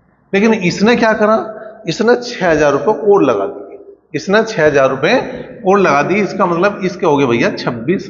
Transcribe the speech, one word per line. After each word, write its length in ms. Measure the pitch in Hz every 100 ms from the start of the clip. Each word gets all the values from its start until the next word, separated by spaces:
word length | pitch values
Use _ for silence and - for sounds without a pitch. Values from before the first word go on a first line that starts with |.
| _ _ _
लेकिन 220 | 196 226
इसने 420 | 220 175 - 202 240
क्या 160 | 226
करा, 320 | 214 208 220 - - - - 170
इसने 280 | 156 214 240
छह 340 | - - 185
हजार 220 | 156 151
रुपए 200 | 139 147 220 208
और 100 | 202
लगा 240 | 135 107 196
दिए। 200 | - - - - - _
इसने 280 | 147 190 208
छह 220 | 220 - 156
हजार 220 | 139 135
रुपए 240 | 135 151 247 - - - -
और 160 | 185 202
लगा 220 | 180 143
दी। 120 | 147 190
इसका 300 | 196 214 185
मतलब 340 | 165 196 202
इसके 220 | 185 - 170
हो 100 | 139
गए 100 | 139
भैया 240 | 120 185
छब्बीस 560 | - 170 120 117 190 -